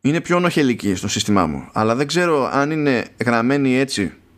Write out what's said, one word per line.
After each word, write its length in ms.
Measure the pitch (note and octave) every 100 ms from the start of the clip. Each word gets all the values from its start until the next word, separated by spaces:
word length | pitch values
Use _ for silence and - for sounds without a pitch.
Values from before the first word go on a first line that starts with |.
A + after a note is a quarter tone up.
είναι 200 | - E3
πιο 180 | - F3
νοχελική 560 | F3+ E3 C3+ A2 G2+ F2+
στο 120 | G2+
σύστημά 380 | - - G2+ D#2+
μου. 220 | C#2 -
Αλλά 220 | - G#2+ A#2
δεν 120 | D3
ξέρω 420 | E3 F3 D3+ A#2+
αν 200 | C3+ C#3+
είναι 340 | D#3 D3 B2 - - A2+
γραμμένη 520 | A#2 A#2+ C#3+ C3+ B2+
έτσι 360 | C3+ - F2+ - _